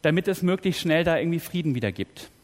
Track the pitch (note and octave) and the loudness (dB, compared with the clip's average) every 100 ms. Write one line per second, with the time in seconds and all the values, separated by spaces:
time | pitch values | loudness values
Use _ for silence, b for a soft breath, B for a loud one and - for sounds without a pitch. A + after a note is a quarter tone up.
0 | D#3 E3 F#3+ F#3 F3+ F#3 F#3+ E3+ E3+ D#3+ | 2 2 0 0 0 0 0 -2 2 2
1 | E3+ E3 E3 E3+ - F3 D#3 B2 A2 F2+ | 2 2 0 -2 -4 -4 -2 0 -2 -4
2 | G2 - - _ | -8 -10 -20 _